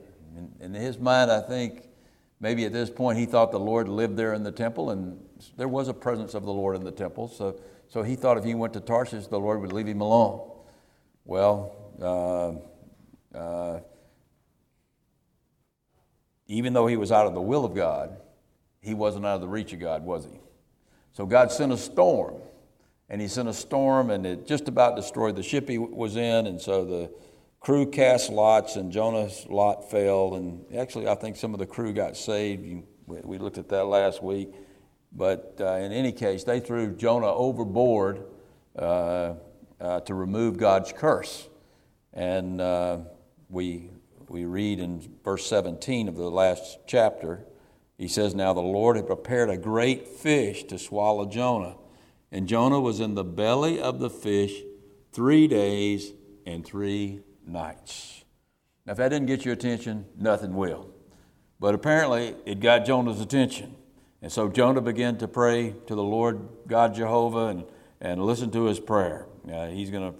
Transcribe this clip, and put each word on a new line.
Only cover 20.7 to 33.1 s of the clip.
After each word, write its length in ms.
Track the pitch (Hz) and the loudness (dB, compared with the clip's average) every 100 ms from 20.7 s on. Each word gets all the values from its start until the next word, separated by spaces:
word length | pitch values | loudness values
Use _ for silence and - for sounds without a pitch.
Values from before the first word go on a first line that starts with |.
| _ _ _ _ | _ _ _ _
So 140 | - 95 | -8 4
God 260 | 123 123 | 6 6
sent 220 | - 143 | 4 0
a 40 | 120 | 0
storm, 580 | - - 180 123 87 - - - _ _ _ _ - | -2 4 4 4 0 -8 -16 -20 _ _ _ _ -12
and 100 | 104 | -8
he 80 | 104 | -6
sent 220 | 123 117 | -4 -4
a 40 | |
storm, 580 | 107 - 139 135 135 123 | -6 -2 2 4 4 2
and 140 | 101 92 | 0 -2
it 220 | 87 - | -6 -4
just 220 | 143 143 | -4 0
about 260 | 123 123 117 | 4 4 4
destroyed 400 | 101 - 113 98 | -6 -2 -2 -2
the 80 | |
ship 240 | 92 143 135 | -2 -2 -2
he 80 | 120 | -4
w-, 180 | 113 | -4
was 220 | - 110 110 | -4 -4 -2
in, 320 | 117 113 107 | 2 2 2
and 140 | 90 | -4
so 240 | - 95 90 | -2 0 0
the 260 | 87 85 - - _ _ _ | -4 -6 -12 -20 _ _ _
crew 260 | - 143 139 | 2 4 4
cast 440 | 143 127 123 - | 4 6 6 2
lots, 480 | 104 110 110 104 104 | 4 6 6 4 -6
and 160 | 92 | -4
Jonah's 520 | 98 110 113 104 - - | 0 0 0 -2 -6 -4
lot 420 | 101 104 101 - | 2 2 2 -2
fell, 440 | 104 98 98 95 92 | 2 4 4 2 -2
and 300 | 90 85 - | -8 -10 -10
actually 320 | 117 127 117 107 | -8 -6 -4 -2
I 100 | 101 | -2
think 200 | 110 101 | -4 -8
some 180 | 117 | -6
of 60 | 101 | -6
the 80 | 95 | -6
crew 240 | - 113 | -4 -4
got 240 | 104 90 - | -2 -4 -6
saved. 500 | - 104 104 98 92 | -4 -2 -2 -4 -8
You, 180 | 87 - _ | -12 -14 _
we, 100 | - | -16